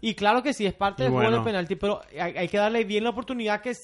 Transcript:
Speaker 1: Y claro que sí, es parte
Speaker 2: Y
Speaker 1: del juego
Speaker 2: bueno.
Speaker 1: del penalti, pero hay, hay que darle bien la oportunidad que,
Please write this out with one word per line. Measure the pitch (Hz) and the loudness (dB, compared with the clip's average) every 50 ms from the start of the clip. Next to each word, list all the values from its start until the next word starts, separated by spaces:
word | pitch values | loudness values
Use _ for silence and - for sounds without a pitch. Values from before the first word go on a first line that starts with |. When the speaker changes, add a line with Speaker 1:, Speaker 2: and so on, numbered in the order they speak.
Speaker 1:
Y | - 226 - | -4 -4 -2
claro | - 202 208 226 254 | 0 2 4 4 4
que | 247 294 - | 2 0 0
sí, | - 208 | 0 0
es | 185 - | -2 0
parte | - 196 196 - - 131 | 0 -2 -2 0 0 2
Speaker 2:
Y | |
Speaker 1:
del | 131 131 | 2 4
juego | 127 120 - | 4 4 4
Speaker 2:
bueno. | 117 113 | 4 2
Speaker 1:
del | 113 | 2
penalti, | 113 196 185 175 160 190 | 0 0 -2 -2 -2 -4
pero | 156 202 202 208 - - - | -2 -2 -2 -2 -2 -6 -10
hay, | - 147 175 175 - | -8 -6 -6 -4 -2
hay | 156 180 170 | -2 -2 0
que | - 202 | 0 2
darle | 208 220 226 233 226 | 2 2 2 2 0
bien | 196 208 208 220 | 0 0 0 0
la | 240 | 0
oportunidad | 220 233 233 - 262 240 220 214 208 208 | -2 -2 -4 -6 -6 -4 -2 -2 -2 -2
que, | - 254 240 - | -4 -6 -8 -8